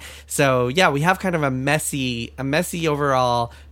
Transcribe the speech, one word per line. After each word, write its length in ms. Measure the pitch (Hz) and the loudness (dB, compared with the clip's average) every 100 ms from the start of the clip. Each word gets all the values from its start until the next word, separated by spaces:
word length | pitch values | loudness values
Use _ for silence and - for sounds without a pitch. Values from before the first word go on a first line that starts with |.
| - - - | -14 -20 -6
So, 440 | - 139 127 123 | 0 2 4 2
yeah, 200 | 156 185 | 2 2
we 120 | 143 | 4
have 180 | 170 190 | 2 0
kind 160 | 190 170 | 0 0
of 80 | |
a 80 | 139 | 0
messy, 800 | 127 139 156 - 143 127 117 117 - | 0 0 0 -2 -4 -4 -4 -8 -8
a 60 | |
messy 440 | 135 151 175 175 160 | -2 0 -2 -2 -2
overall 640 | 147 143 131 123 120 120 - - | 0 2 2 2 0 -2 -8 -16